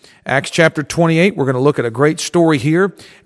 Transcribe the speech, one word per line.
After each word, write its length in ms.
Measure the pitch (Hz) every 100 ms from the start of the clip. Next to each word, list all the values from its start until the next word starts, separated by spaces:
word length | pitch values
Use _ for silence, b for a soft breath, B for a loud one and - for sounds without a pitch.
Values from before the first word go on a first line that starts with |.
| b b b
Acts 240 | 135 139
chapter 320 | - 160 147
twenty-eight, 540 | 143 - 165 160 185 196
we're 100 | 135
gonna 140 | 127
look 180 | 139 147
at 80 | 120
a 60 |
great 280 | 110 147 160
story 380 | - 175 165 151
here 380 | 131 160 196 - B B